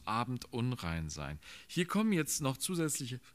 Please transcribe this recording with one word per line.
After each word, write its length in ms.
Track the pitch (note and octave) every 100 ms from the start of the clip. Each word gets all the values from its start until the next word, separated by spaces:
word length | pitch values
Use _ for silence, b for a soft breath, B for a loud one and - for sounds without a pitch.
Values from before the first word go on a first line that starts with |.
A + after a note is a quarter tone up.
| -
Abend 480 | A2 A#2+ B2 -
unrein 560 | B2+ B2 B2 F2 E2 D#2
sein." 300 | D2+ C#2+ D2+ B B B
Hier 220 | E3 F3
kommen 260 | G3+ A3
jetzt 280 | F3+ C#3+ -
noch 160 | C3+ C3
zusätzliche 600 | - F3 D#3+ - B2+ B2+ -